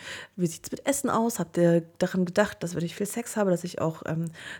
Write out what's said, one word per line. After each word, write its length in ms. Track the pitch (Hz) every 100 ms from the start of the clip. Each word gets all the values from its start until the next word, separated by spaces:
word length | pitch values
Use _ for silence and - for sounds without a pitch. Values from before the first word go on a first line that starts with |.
| - - - -
wie 100 | 175
sieht's 240 | - -
mit 160 | - -
Essen 240 | 277 247
aus? 300 | 220 233 -
Habt 180 | 170 -
ihr 240 | 170 170 165 -
daran 280 | 180 185 180
gedacht, 360 | 190 208 -
dass 140 | 170 170
wenn 100 | 165
ich 100 | -
viel 120 | 202
Sex 280 | 233 233 220
habe, 140 | 196
dass 140 | 175
ich 180 | 175 -
auch, 220 | 160 160 -
ähm, 200 | 160 165 160 -